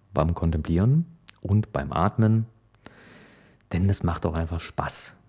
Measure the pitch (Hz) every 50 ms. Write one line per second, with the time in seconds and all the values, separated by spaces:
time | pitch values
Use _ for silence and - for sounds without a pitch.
0 | _ _ - - 76 82 85 - 85 82 80 80 78 82 82 85 101 123 143 160
1 | 170 - - - _ - - _ - 90 101 107 107 - - - 69 - - 78
2 | 87 104 - - 110 110 110 113 113 - _ _ _ _ _ _ - - - -
3 | - - - - - - - _ _ _ _ _ _ - - 85 92 98 101 -
4 | - 87 82 - - 85 80 82 82 80 85 82 - - - - 76 - - -
5 | - - - - _